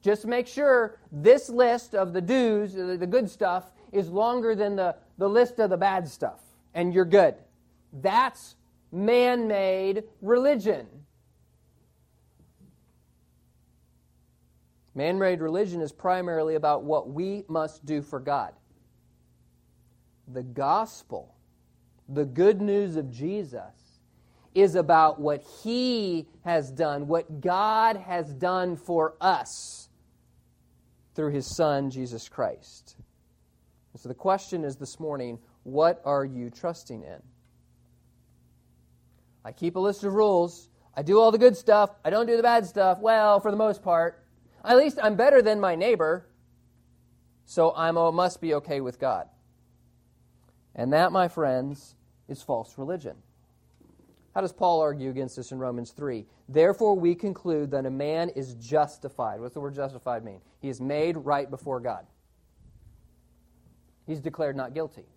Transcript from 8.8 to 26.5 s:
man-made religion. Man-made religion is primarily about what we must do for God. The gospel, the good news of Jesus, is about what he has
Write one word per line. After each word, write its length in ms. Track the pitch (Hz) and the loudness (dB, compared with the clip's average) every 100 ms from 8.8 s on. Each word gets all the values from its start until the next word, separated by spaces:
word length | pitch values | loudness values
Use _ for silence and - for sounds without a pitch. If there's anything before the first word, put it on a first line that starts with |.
| _ | _
man-made 1120 | 170 208 247 247 247 226 202 190 190 190 196 214 _ | -4 2 4 2 0 -2 0 0 0 -2 -4 -8 _
religion. 680 | 196 240 269 277 196 156 110 143 147 _ _ _ _ _ _ _ _ _ _ _ _ _ _ _ - _ _ _ _ _ _ _ _ _ _ _ _ _ _ _ _ _ _ _ _ _ _ 135 | 0 2 4 2 0 -4 -6 -20 -20 _ _ _ _ _ _ _ _ _ _ _ _ _ _ _ -20 _ _ _ _ _ _ _ _ _ _ _ _ _ _ _ _ _ _ _ _ _ _ -6
Man-made 440 | 156 190 190 180 | -4 0 0 0
religion 420 | 160 180 208 170 | -4 -2 -4 -4
is 120 | 151 | -8
primarily 600 | - 185 185 180 165 156 156 | -6 -2 -2 -2 -2 -2 0
about 280 | 151 143 | 0 -2
what 260 | 143 156 123 | 0 -2 -2
we 340 | 139 190 202 196 | -8 -8 -8 -6
must 380 | 160 156 - 143 | -6 -6 -10 -6
do 160 | 151 | -6
for 180 | 143 135 | -6 -10
God. 340 | 131 139 98 - _ _ _ _ _ _ _ _ _ _ _ _ _ _ _ _ - | -4 -4 -4 -12 _ _ _ _ _ _ _ _ _ _ _ _ _ _ _ _ -14
The 160 | 127 | -14
gospel, 920 | 127 120 139 185 113 - _ 92 71 _ _ _ _ _ _ _ - | -12 -4 0 0 -2 -12 _ -14 -14 _ _ _ _ _ _ _ -10
the 160 | 139 | -6
good 380 | 143 123 196 196 | -4 4 4 4
news 340 | 208 202 196 156 | 0 -2 -2 -6
of 160 | 135 | -8
Jesus, 880 | 120 151 208 160 120 95 _ _ _ _ _ _ _ _ 185 | -8 -8 -8 -10 -14 -16 _ _ _ _ _ _ _ _ 4
is 200 | 196 170 | 4 4
about 440 | 160 160 156 147 | 4 6 6 4
what 240 | 147 147 - - | -2 -4 -8 -12
he 640 | 220 240 254 233 196 170 147 _ | -6 -2 -2 -2 -2 -6 -8 _
has 260 | 175 | -2